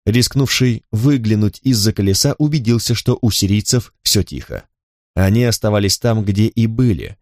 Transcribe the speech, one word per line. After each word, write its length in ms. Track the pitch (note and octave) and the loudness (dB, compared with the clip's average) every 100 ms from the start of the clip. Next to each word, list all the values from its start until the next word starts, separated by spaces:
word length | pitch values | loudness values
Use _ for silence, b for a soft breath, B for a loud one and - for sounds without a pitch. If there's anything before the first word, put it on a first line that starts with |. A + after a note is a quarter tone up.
| - | -2
рискнувший 800 | A#2+ A#2 C3+ B2+ - B2+ A2+ - | 0 0 0 0 0 0 -2 -4
выглянуть 720 | G#2+ C3+ C#3 G#2+ G#2+ G#2 - | -2 2 2 2 0 0 -2
из-за 300 | C3 A2+ G#2+ | -2 0 0
колеса, 420 | G#2 G2 F#2+ C#3+ - | 0 0 0 0 0
убедился, 560 | D3+ D3+ A2+ A#2 - | -2 0 0 0 0
что 240 | A#2 - A#2+ | -2 -2 0
у 100 | A#2 | 0
сирийцев 600 | - F#2+ G#2+ - B2 - _ | 0 0 0 0 -2 -4 _
все 200 | - G#2 | -2 -2
тихо. 420 | - C2+ - G#1 - _ _ _ _ | -2 -8 -12 -14 -16 _ _ _ _
Они 300 | F2+ F#2+ A2+ | 0 2 4
оставались 540 | A#2+ - G#2+ G#2 G2+ - | 2 0 0 0 0 0
там, 260 | A#2+ A2 | -2 -2
где 220 | G2+ G2 A2+ | 0 0 0
и 200 | - A2+ | 0 -2
были, 520 | A2+ B2 F2 - - | 0 0 0 -6 -16